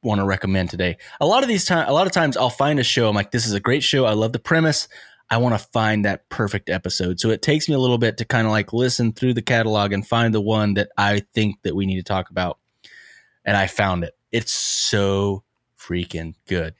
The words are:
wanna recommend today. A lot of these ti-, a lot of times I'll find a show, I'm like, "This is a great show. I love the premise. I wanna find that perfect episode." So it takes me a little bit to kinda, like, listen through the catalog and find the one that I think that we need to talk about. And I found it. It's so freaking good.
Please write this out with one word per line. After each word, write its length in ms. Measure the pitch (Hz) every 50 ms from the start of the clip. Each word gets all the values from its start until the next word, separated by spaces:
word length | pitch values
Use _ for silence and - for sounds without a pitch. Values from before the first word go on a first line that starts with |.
| -
wanna 220 | 120 107 101 98
recommend 460 | 98 95 95 - 98 95 95 92 85
today. 280 | - 85 92 90 82 - - - - -
A 60 | 143
lot 160 | 156 202 247 269
of 60 | 247
these 160 | 233 190 -
ti-, 100 | - 185
a 180 | 170 156 - 135
lot 140 | 156 185
of 60 | 190 -
times 240 | 185 165 151 127
I'll 140 | - 127 123
find 280 | - - 135 147 151 143
a 60 | 123
show, 240 | - - - 120 110
I'm 60 | 104
like, 140 | 104 101 - -
"This 140 | 120 110
is 80 | 113 104
a 60 | 101
great 220 | 98 - 123 147 147
show. 220 | - - 139 131
I 80 | 117 107
love 200 | 104 110 113 127
the 60 | 117
premise. 480 | _ - 165 165 165 160 147 - - - - - - - - _ _ _
I 60 | - 117
wanna 200 | 120 123 117 101
find 460 | - _ - 117 110 110 107 107 101
that 240 | 101 98 - _ _
perfect 400 | - - 110 101 - 101 - -
episode." 480 | - 92 - 92 - - 92 90 90 87
So 100 | - 110
it 120 | 110 101 -
takes 260 | - 147 156 151 -
me 60 | 151
a 40 | 139
little 200 | 127 127 123 117
bit 180 | 117 113 104 -
to 60 | 113
kinda, 260 | - - 123 113 110
like, 220 | 107 107 101 - -
listen 400 | 117 127 127 120 - 123 113 110
through 220 | - - 127 123
the 80 | 117 107
catalog 500 | - 127 117 113 113 107 107 101 101 101
and 140 | 98 101
find 260 | - - 117 117 117 107
the 60 | 110
one 340 | 101 104 110 107 107 104 101
that 160 | 98 101 - -
I 240 | - 101 101 104 104 101 _ _
think 280 | - 107 104 95 _ _
that 120 | 95 78
we 120 | 95 101
need 100 | 98 95
to 60 | 92 90
talk 280 | - 101 92 92 -
about. 280 | 85 92 90 90 - _ _ _ _ _ _ - - - - - - - _ _ _ _ _
And 120 | - 104
I 100 | 101 95
found 380 | 95 - - 104 98 90 87 85
it. 100 | 80 - _ _ _
It's 220 | - 113 110 - -
so 920 | - - - - - - - - 107 101 98 98 98 101 101 98 95 _ _ _ _ _ _ _ _
freaking 560 | - - 87 87 87 - - 85 82 82 80 _ _
good. 280 | - 92 90 82 80 - _